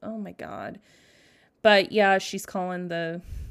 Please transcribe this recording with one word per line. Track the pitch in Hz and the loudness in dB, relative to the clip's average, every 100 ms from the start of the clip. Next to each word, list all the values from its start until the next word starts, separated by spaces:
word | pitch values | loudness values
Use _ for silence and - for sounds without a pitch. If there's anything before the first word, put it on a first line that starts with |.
Oh | 208 220 | -12 -12
my | 202 | -12
God." | - - 98 - 202 _ _ _ _ _ _ _ _ | -14 -14 -12 -12 -14 _ _ _ _ _ _ _ _
But | 214 202 185 | 6 6 6
yeah, | 214 196 190 | 4 4 4
she's | - 196 | 0 -8
calling | - 196 180 180 180 | -8 -8 -6 -6 -6
the, | 170 165 170 - - - | -6 -6 -8 -10 -12 -12